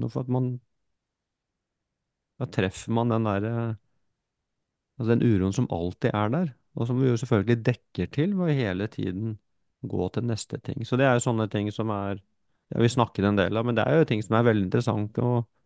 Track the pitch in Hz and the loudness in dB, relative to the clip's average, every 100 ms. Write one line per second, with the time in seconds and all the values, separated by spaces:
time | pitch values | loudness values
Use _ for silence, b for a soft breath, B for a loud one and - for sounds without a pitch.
0 | 120 131 127 127 127 120 - _ _ _ | -4 -6 -4 -2 -2 -6 -12 _ _ _
1 | _ _ _ _ _ _ _ _ _ _ | _ _ _ _ _ _ _ _ _ _
2 | _ _ _ _ 127 - 95 - - 117 | _ _ _ _ -6 0 -2 -2 -2 0
3 | 120 113 110 98 107 117 117 110 _ _ | 2 2 2 0 -2 -4 -4 -6 _ _
4 | _ _ _ _ _ _ _ _ _ - | _ _ _ _ _ _ _ _ _ -6
5 | 110 117 120 101 95 98 123 85 87 - | 0 4 4 4 2 0 -2 -2 -4 -2
6 | 123 104 107 139 175 - _ - 117 127 | -2 0 0 0 -2 -6 _ -6 -4 0
7 | 131 117 123 110 98 120 113 120 _ - | 2 0 2 2 2 2 0 -2 _ -6
8 | 87 - 175 196 170 143 110 90 107 - | -4 -2 -2 0 0 0 -2 -2 -4 -4
9 | 101 92 113 107 _ _ _ _ 107 95 | -6 -4 -6 -8 _ _ _ _ -8 -4
10 | 90 - 120 110 - - - - 113 127 | -2 -2 -4 -4 -6 -10 -8 -8 -2 2
11 | 139 120 127 113 107 107 104 104 110 104 | 4 4 2 0 -2 -2 -4 -4 -4 -4
12 | 98 98 - _ _ _ _ - 117 123 | -6 -8 -12 _ _ _ _ 0 2 4
13 | 117 - 98 101 90 107 117 113 107 156 | 0 2 2 4 2 2 0 0 2 2
14 | 151 107 107 110 120 107 92 120 120 107 | 2 0 0 2 4 4 2 0 0 -2
15 | 104 - 120 120 117 _ | -2 -2 0 0 -2 _